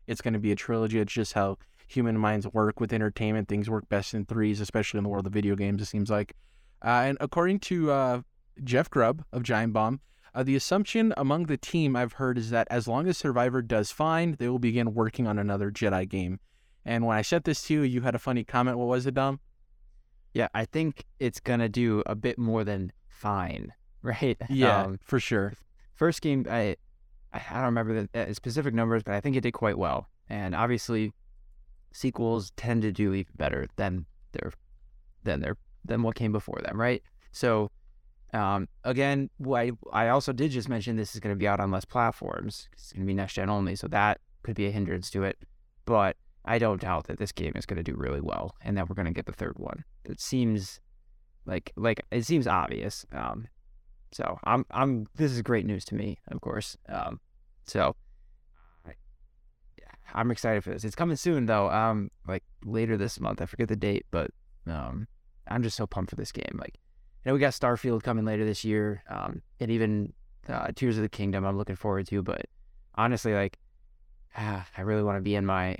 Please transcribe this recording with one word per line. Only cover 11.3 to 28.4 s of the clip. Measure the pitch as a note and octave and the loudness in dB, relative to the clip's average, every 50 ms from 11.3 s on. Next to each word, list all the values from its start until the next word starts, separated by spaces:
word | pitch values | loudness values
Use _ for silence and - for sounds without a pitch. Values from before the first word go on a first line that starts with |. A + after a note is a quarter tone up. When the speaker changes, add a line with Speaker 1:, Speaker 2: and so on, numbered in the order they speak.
| C#3+ E3 F3 | 2 2 2
Speaker 1:
the | D#3 D3 | 0 -2
team | C3 - - - E3+ D#3+ C#3 C3 | -2 -2 -2 0 2 4 4 4
I've | B2 B2 A#2 - | 2 0 -2 -2
heard | - C3+ B2+ B2 B2 | -2 0 0 0 0
is | A2+ A2 | 0 2
that | A#2+ A#2 A2+ - | 2 2 2 2
as | - B2 A2 A#2+ | 0 0 0 0
long | A#2 C3 D#3 | 0 0 2
as | F#3 F3 | 0 0
Survivor | - - D3+ B2 B2 A#2+ B2+ B2 C3 A#2+ | 0 0 0 2 4 4 4 2 0 0
does | A2 A#2 A2 G#2 - - | 2 2 2 2 0 0
fine, | - D3+ D#3+ D#3+ E3 E3+ E3+ D#3 - | 0 0 2 2 2 2 2 0 0
they | A#2+ A#2+ | 0 0
will | B2+ B2 | 0 2
begin | A#2+ A#2+ A2+ A#2+ A#2+ A2+ G#2+ | 2 2 2 2 2 2 2
working | A#2 A2+ A2 - - B2+ A2 | 2 2 2 2 0 0 0
on | G#2 G#2 | 2 0
another | G2+ G#2 G2+ G2 G2+ G2+ | 0 0 0 0 0 -2
Jedi | G2+ - A#2 G#2 F#2+ F#2 F#2+ F#2 | -2 0 0 2 2 2 2 0
game. | - F#2+ F2+ F2 F#2+ - - _ _ _ _ _ _ _ - | -2 -2 -2 -2 -4 -6 -10 _ _ _ _ _ _ _ -6
And | - A#2 A#2 A#2 | -2 0 2 2
when | A#2 A2 | 2 2
I | G#2+ G#2+ | 2 2
sent | - E3+ E3+ D#3 | 2 0 2 2
this | E3 D3+ - - - | 0 -2 -2 0 0
to | D#3 | 2
you, | D3+ D3 | 2 2
you | C3 B2 B2 | 2 2 0
had | A#2+ C3 A#2 | 0 0 0
a | A#2 | 0
funny | - C3+ B2+ A#2+ A2 | 0 -2 0 0 -2
comment. | - - B2 B2 B2+ B2 A#2+ | 0 0 2 2 2 2 0
What | B2 A#2+ | 0 0
was | B2+ B2+ B2 | 0 0 0
it, | C3+ B2+ | 0 0
Dom? | C3+ C3+ C#3 C#3 C#3+ - - _ _ _ _ _ - - - - - - _ _ - - - - | 2 2 0 0 -4 -8 -16 _ _ _ _ _ -20 -20 -20 -20 -20 -20 _ _ -20 -18 -6 -2
Speaker 2:
Yeah, | - A#2 - - | -2 0 0 0
I | A2 A2+ | -2 -4
think | - - D#3 D#3+ D#3+ C#3+ - - - - - | -2 -2 0 0 0 -2 -4 -10 -18 -8 -4
it's | C#3 A#2+ - - | -2 -2 -2 -4
gonna | - - B2 A#2+ A#2 A2 | -2 -2 0 2 0 0
do | G#2 A#2+ A#2+ A#2 G#2+ G#2 - | 2 2 2 4 4 2 0
a | - G#2+ | -2 -2
bit | G#2+ G#2+ B2 A#2+ - | -2 -2 -2 -2 0
more | A#2+ A2+ A2 A2+ G#2+ | 0 0 0 0 0
than | G#2 G#2 G2 F#2+ F2+ - _ - - | -2 -2 -4 -4 -6 -8 _ -20 -20
fine, | - - - G#2 G2+ G2 F2+ F2 - - G#1+ - - _ _ | -14 -6 -4 -2 -2 0 -2 -4 -6 -8 -10 -12 -14 _ _
<laughs> | - - - - | -20 -18 -10 -6
right? | A#2+ A2+ - C#3+ C3 A2+ - A#2+ A#2 | -6 -2 0 0 0 0 0 -2 -2
Speaker 1:
Yeah, | C3+ C3+ C3 G#2+ G2+ G2+ G2 | 2 4 6 6 6 4 2
Speaker 2:
Um, | G2 F#2+ F#2+ - | 0 -4 -6 -4
Speaker 1:
for | - - B2 | 0 0 0
sure. | - - B2 G#2 G2 G2+ G2 - - - - - - - - | 2 2 2 2 2 0 -2 -8 -16 -20 -20 -20 -20 -20 -2
Speaker 2:
first | - D#3 E3+ D#3+ - | 0 2 2 2 2
game, | - D#3 C#3+ C3+ B2 - | 0 0 2 2 0 0
I, | - A#2 G#2+ G2+ F#2 - - - - - - - - - - - - | 0 0 0 0 -2 -4 -8 -16 -20 -20 -20 -20 -20 -20 -18 -14 -12
I | - - - - | -12 -10 -6 -4
don't | A2 C3 | -2 0
remember | B2 A#2+ A#2 A2+ A2 A2+ A2 G#2 G2+ - | 2 2 2 2 0 0 -2 -2 -2 -4
the, | A#2 A2 - | -4 -4 -4
uh, | G#2+ | -6
specific | - | -6